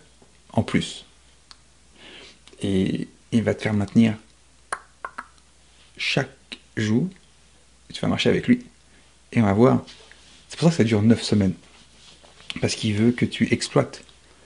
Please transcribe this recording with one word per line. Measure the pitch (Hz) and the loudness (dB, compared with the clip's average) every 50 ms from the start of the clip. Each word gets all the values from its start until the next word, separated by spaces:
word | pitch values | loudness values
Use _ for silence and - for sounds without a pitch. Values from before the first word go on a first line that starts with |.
| - - _ _ - _ _ _ _ - - | -14 -20 _ _ -20 _ _ _ _ -4 -4
en | 117 104 | -2 -2
plus. | - - 87 82 - - - - - _ _ _ - _ _ _ _ - - _ _ _ _ _ _ _ - - - - - - - - _ _ - - - | 0 -2 -2 -2 -4 -10 -16 -18 -20 _ _ _ -20 _ _ _ _ -20 -20 _ _ _ _ _ _ _ -20 -20 -20 -20 -20 -20 -20 -20 _ _ -20 -14 -8
Et | - 101 95 95 95 - - - - - - _ _ _ | -4 -2 0 0 0 0 -2 -4 -8 -10 -12 _ _ _
il | - 117 104 | -2 0 2
va | 104 104 | 0 -2
te | - | -2
faire | - 110 107 | -2 -2 -2
maintenir | 104 101 - - 117 113 113 107 - - - _ _ _ _ _ _ _ _ - - - - _ _ - - - - - - _ _ _ _ _ _ _ _ _ - - - _ - | -2 -2 2 2 4 4 4 2 -4 -10 -20 _ _ _ _ _ _ _ _ -12 -12 -12 -20 _ _ -18 -16 -16 -18 -20 -20 _ _ _ _ _ _ _ _ _ -20 -20 -20 _ -8
chaque | - - - 147 135 - - _ _ _ - - _ _ _ - | -6 -4 -2 -4 -4 -4 -10 _ _ _ -20 -20 _ _ _ -4
jour, | 110 107 110 123 165 190 - - _ _ _ _ _ _ _ _ _ _ _ _ _ - - | -2 0 0 0 -2 -2 -6 -14 _ _ _ _ _ _ _ _ _ _ _ _ _ -20 -12
tu | - | -6
vas | - 107 | -4 -2
marcher | - - - - | -2 0 2 2
avec | 98 - - - | 2 0 2 2
lui. | 123 - - - _ _ _ _ _ _ _ _ _ _ _ _ - | 0 0 0 -8 _ _ _ _ _ _ _ _ _ _ _ _ 0
Et | 120 | 2
on | 113 | 2
va | 101 98 | 2 4
voir. | 107 120 131 127 - - - - - - - - - - - - - - _ | 4 4 4 4 2 -2 -6 -16 -20 -20 -20 -20 -20 -20 -20 -20 -20 -20 _
C'est | - - | -6 0
pour | 147 170 | 2 2
ça | |
que | 160 - | 4 4
ça | 110 | 2
dure | 113 113 104 | 2 2 2
neuf | 104 113 113 107 | 4 4 4 2
semaines. | - - 110 104 98 95 87 - - - - - - - _ - - - - - - - - - - - - - | 2 0 0 2 2 0 -2 -4 -10 -20 -20 -20 -20 -20 _ -20 -20 -20 -20 -20 -20 -20 -20 -20 -16 -14 -8 -4
Parce | - 107 - | -4 -4 -4
qu'il | - - 110 104 | -4 -4 -2 0
veut | 101 113 120 | 2 2 2
que | 120 - - | 2 0 -2
tu | - - - 110 - 120 | -4 -2 -2 -2 0 0
exploites, | - - - - 139 127 - - - - - - - _ _ - _ - | -2 -4 -2 -2 -2 -2 -2 -8 -16 -20 -20 -20 -20 _ _ -20 _ -20